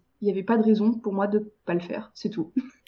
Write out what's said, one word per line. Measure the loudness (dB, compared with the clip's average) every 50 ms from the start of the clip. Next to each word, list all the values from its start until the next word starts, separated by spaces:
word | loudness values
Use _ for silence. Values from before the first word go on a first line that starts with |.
| _ _ _ -4 -2
il | -2
y |
avait | -2 0 0
pas | 2 2
de | 4 4
raison | 4 4 4 4 2 0
pour | 0 -2 -4 -2
moi | 0 0
de | 2 0 0 -2 -4 -14 _ -6
pas | -4 -4
le | -4
faire. | -4 -4 -10 -10 -10 -12 -12
C'est | -8 -8 -6
tout. | -4 -4 -6 -4 -4
<laughs> | -6 -6 -6 -10 _ _